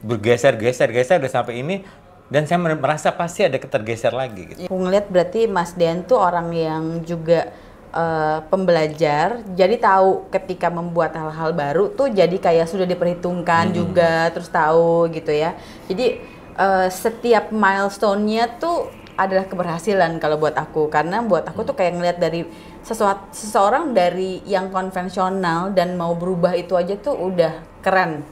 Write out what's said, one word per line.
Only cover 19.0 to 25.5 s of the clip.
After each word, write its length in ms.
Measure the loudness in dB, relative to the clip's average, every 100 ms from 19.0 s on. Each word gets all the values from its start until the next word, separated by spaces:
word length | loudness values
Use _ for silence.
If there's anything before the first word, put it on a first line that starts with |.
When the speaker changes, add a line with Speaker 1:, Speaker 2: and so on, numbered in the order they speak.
| -14
Speaker 2:
adalah 320 | -2 0 0 -2
keberhasilan 720 | -4 -4 -2 0 2 2 0
kalau 240 | -2 2
buat 160 | 0 0
aku, 320 | -4 -2 0
karena 320 | 0 0 -2
buat 240 | 2 0 0
aku 160 | -6
Speaker 1:
Hmm. 80 | -6
Speaker 2:
tuh 60 | 0
kayak 160 | 0
ngeliat 240 | 0 -2 0
dari 240 | -2 -2 -8 -12 -20 -20
sesuat-, 480 | -10 0 0 0 -8
seseorang 640 | -14 -2 2 4 4 2
dari 480 | 2 2 0 -4 -6
yang 320 | -2 -2 -2
konvensional 960 | -4 -4 -6 -6 -2 0 0 0